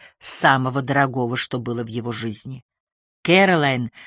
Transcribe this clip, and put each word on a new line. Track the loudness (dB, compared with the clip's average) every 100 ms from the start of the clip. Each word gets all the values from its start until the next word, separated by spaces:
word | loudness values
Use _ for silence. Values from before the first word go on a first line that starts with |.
| -12 _
самого | -8 2 4 4 2 -2
дорогого, | 0 2 2 0 -2 -2
что | -4 -6
было | -4 -6
в | -6
его | -6 -6
жизни. | -6 -6 -8 -10 -14 _ _ _ _ _ _
Кэролайн | 2 4 6 4 2 0 -4 -8